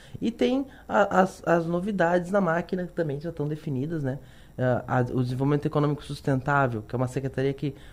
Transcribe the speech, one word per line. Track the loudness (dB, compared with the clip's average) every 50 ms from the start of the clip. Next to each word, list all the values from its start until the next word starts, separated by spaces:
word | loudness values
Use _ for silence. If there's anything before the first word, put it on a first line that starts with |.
| -18 -16 -8 -4
E | -2 -2
tem | 0 2 2 2 2 2 -2 -4 -8 -16 -6 0
a, | 2 2 2 4 4 4
as, | 4 4 0 -2 0
as | 2 4 4 4
novidades | 2 0 -2 -2 -2 0 2 2 4 4 2 2 2 2
na | 2
máquina | 2 2 2 0 -2 -4 -4 -6 -6
que | -6 -4
também | -4 -2 -2 -2 -4
já | -6 -6
estão | -6 -4 -4
definidas, | -4 -4 -6 -6 -4 -4 -2 -2 -2 -4 -2 -2
né? | -2 -4 -4 -8 -14 -20 -20 -20 -14 -6
Ah, | -2 0 2 2 0 0 0 0 0
a, |
o | 0 2 0 0 -2
desenvolvimento | -2 -2 0 2 2 2 2 0
econômico | 0 0 2 2 2 0 -2 -6
sustentável, | -10 -12 -6 -2 0 0 0 0 0 2 2 2 2 0 -4 -6
que | -6 -4
é |
uma | -2 -2 -2
secretaria | -2 -4 -6 -4 -2 -2 -2 -2 -2
que | -2 -4 -6 -6 -8 -12 -20